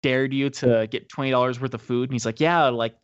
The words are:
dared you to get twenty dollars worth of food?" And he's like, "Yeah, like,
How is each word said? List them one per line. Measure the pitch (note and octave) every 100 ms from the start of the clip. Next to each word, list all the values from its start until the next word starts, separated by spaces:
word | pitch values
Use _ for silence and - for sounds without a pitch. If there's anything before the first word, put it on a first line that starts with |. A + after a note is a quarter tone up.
dared | C#3 B2+ C3+
you | C3+ C#3
to | C#3 B2+ A2+ A2
get | A#2+ -
twenty | - C3+
dollars | B2+ B2+ B2
worth | C3
of | B2
food?" | - B2 C3
And |
he's | B2 A2+
like, | A2+
"Yeah, | D#3+ F3 C#3
like, | A#2 A#2 -